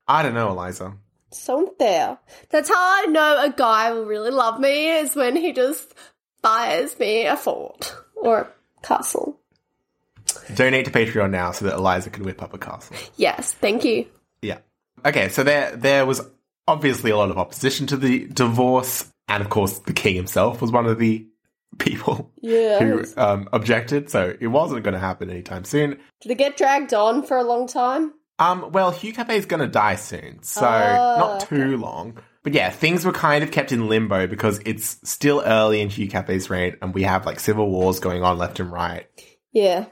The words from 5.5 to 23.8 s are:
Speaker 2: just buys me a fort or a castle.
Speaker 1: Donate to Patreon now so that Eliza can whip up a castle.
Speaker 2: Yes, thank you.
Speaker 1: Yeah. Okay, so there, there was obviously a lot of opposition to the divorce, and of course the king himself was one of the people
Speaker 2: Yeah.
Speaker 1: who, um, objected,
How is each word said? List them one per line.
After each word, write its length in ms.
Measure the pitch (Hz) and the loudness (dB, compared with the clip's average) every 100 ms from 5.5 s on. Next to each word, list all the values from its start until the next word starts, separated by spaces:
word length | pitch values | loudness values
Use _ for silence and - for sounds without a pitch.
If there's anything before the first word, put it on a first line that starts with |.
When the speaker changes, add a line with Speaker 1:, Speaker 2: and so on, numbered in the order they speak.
Speaker 2:
just 420 | 254 254 302 - - - _ _ _ | 0 -2 -2 -10 -20 -20 _ _ _
buys 560 | 220 226 240 156 285 - | 0 0 0 -2 -2 -4
me 260 | 208 220 233 | -2 0 0
a 100 | 285 | -2
fort 580 | - - - - - - - 440 | -2 -6 -8 -12 -14 -14 -18 -4
or 220 | 330 220 | 0 0
a 80 | - _ _ _ | 0 _ _ _
castle. 560 | - - 254 - - 294 _ _ _ _ _ _ _ _ - - - | -2 -2 -2 -6 -6 -8 _ _ _ _ _ _ _ _ -8 -8 -6
Speaker 1:
Donate 320 | 101 127 131 123 | 0 2 2 2
to 40 | |
Patreon 400 | 127 113 110 98 | 0 0 0 0
now 220 | 95 87 | 0 -4
so 140 | 90 98 | -4 -4
that 80 | |
Eliza 360 | - 95 90 90 | 0 0 0 -4
can 140 | - | -10
whip 180 | 95 90 | -10 -10
up 100 | 90 | -12
a 60 | - | -14
castle. 380 | - - - - - - | -14 -16 -16 -16 -14 -2
Speaker 2:
Yes, 360 | 165 - - | -2 -2 -6
thank 320 | - 226 220 | -2 -2 0
you. 220 | 277 226 233 _ _ _ | 0 0 -4 _ _ _
Speaker 1:
Yeah. 160 | 107 - _ _ _ _ 143 | -8 -8 _ _ _ _ -2
Okay, 220 | 139 95 | 0 0
so 160 | - | 2
there, 300 | 135 147 - 117 | 2 2 0 -2
there 280 | 135 139 | 2 4
was 160 | 131 113 - _ _ _ - | 2 0 -6 _ _ _ -2
obviously 460 | 156 151 120 117 | 2 2 0 2
a 40 | 104 | 2
lot 140 | 101 | 2
of 80 | 90 | 0
opposition 480 | 90 - 131 135 139 | -4 -2 -2 -2 -2
to 80 | 139 | 0
the 300 | 131 127 - | 2 0 0
divorce, 840 | - 120 117 127 127 127 - - _ - | 0 2 4 4 2 0 -6 -10 _ -4
and 120 | 104 | -4
of 80 | 101 | -2
course 280 | 107 98 - | 0 0 -2
the 120 | - | -6
king 240 | - 107 92 | -2 0 0
himself 440 | 92 - 107 117 | -2 2 2 0
was 120 | 117 | 0
one 140 | 120 117 | 2 2
of 120 | 110 | 2
the 280 | 113 110 - _ _ _ _ - | 2 2 -4 _ _ _ _ -4
people 520 | - - - - - _ | -4 -2 -4 -4 -6 _
Speaker 2:
Yeah. 380 | 226 226 226 208 | 0 2 4 4
Speaker 1:
who, 260 | 110 107 - - | 2 0 -2 0
um, 320 | 107 101 98 | 2 2 0
objected, 560 | 120 110 117 | -2 2 0